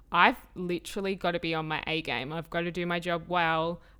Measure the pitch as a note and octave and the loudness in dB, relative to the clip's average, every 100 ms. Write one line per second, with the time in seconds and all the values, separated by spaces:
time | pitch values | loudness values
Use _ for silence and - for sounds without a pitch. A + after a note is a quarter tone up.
0 | - E3+ G3 B3+ - - F3+ F3 - G#3+ | 0 6 6 6 -10 -8 -4 -4 -4 -4
1 | F#3+ F#3+ F3 E3+ E3 D#3+ D#3 D#3 - D#3+ | -4 -2 -2 0 -2 -2 -2 -4 -2 -4
2 | D#3 A#2+ C3 E3 D#3+ E3+ F3 E3+ F3 F3 | -2 -4 -4 -8 -4 -4 -2 -2 -2 -2
3 | F3 E3+ E3 F3 E3 D#3+ E3 E3+ - | -2 -4 0 0 2 2 0 -4 -12